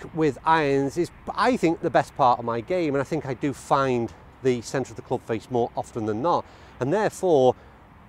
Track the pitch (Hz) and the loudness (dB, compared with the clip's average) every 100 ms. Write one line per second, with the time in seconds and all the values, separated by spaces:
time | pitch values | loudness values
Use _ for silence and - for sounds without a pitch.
0 | - 160 156 120 160 160 143 139 139 175 | -8 -2 0 0 2 2 2 2 0 -2
1 | 170 - - - 220 262 165 170 165 160 | -4 -6 -10 -2 0 2 0 0 0 0
2 | - - 131 - 117 117 113 180 160 135 | 0 2 2 2 0 -4 -2 -2 0 -2
3 | 131 160 131 123 143 127 - 143 135 123 | -2 -4 -6 -6 -6 -6 0 2 2 0
4 | 113 - - - 131 123 - 139 123 110 | -2 -6 -20 -4 -2 -2 -2 -6 -6 -10
5 | - 120 - 113 - 123 117 - - 123 | -6 -6 -4 -6 -4 -2 -2 -4 -8 -6
6 | 110 107 165 139 - - - - 127 202 | -4 -2 0 0 -2 -14 -16 -6 -2 0
7 | 196 - 185 147 127 - - - - - | -2 -2 2 4 6 2 -4 -20 -20 -20